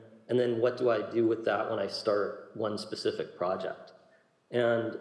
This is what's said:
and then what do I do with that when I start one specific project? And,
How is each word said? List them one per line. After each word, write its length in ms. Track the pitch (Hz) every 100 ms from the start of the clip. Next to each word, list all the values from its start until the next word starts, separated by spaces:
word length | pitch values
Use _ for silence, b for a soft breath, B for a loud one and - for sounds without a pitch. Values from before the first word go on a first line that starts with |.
| - - -
and 100 | 123
then 220 | 120 113
what 160 | 123 -
do 140 | 127
I 200 | 110 104
do 160 | 117 113
with 180 | 110
that 260 | 113 104 113
when 80 | 110
I 80 | 98
start 640 | - 110 101 95 - -
one 220 | - 107 104
specific 600 | - 107 110 - - -
project? 540 | 90 95 95 - - - b b b _ _
And, 480 | 120 117 117 110 -